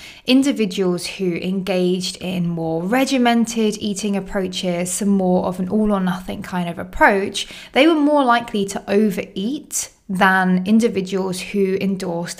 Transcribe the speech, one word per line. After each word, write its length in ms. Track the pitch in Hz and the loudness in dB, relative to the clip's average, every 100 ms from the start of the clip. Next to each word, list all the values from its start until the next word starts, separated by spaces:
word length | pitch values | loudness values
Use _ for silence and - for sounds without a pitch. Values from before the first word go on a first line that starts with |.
| - - | -20 -12
individuals 800 | - 262 277 214 202 190 185 175 | 2 4 4 0 -2 0 0 -2
who 300 | - - 185 | -6 -4 -2
engaged 800 | 165 180 190 185 180 180 185 180 - | -2 -4 -4 -2 0 2 0 -4 -6
in 280 | 180 180 170 | -6 -2 -2
more 340 | 170 160 165 | -2 -2 -2
regimented 920 | 180 247 269 269 240 233 226 226 214 208 | 0 0 2 2 2 2 0 0 0 0
eating 380 | 208 190 208 196 | -6 -4 -2 -4
approaches, 760 | 185 202 185 180 185 175 180 | -4 -4 -4 -4 -4 -2 -4
some 160 | - 202 | -2 2
more 380 | 196 185 185 190 | 2 4 2 0
of 120 | 185 | -4
an 100 | 185 | -2
all 220 | 214 214 | 0 2
or 80 | 196 | 2
nothing 440 | 185 180 - 202 | 0 -2 -6 -10
kind 260 | - 180 170 | -6 -4 -4
of 100 | 185 | -6
approach, 720 | 185 - 302 196 202 - - - - | -8 2 4 4 0 -6 -10 -12 -2
they 160 | 240 320 | 4 4
were 80 | 311 | 4
more 260 | 285 294 | 4 4
likely 420 | 254 233 233 214 | 4 2 0 -4
to 200 | 196 - - | -4 -6 0
overeat 1040 | 202 214 - - 196 208 294 - - - _ - | 2 2 0 -6 -6 -6 -6 -6 -8 -8 _ -6
than 560 | 185 190 190 185 185 | 2 4 4 4 2
individuals 760 | 185 220 226 190 185 190 190 180 | 4 4 4 0 -2 -2 -2 -4
who 360 | - 202 190 185 | -4 0 0 0
endorsed 580 | 196 190 185 170 175 | -2 -2 -4 -6 -6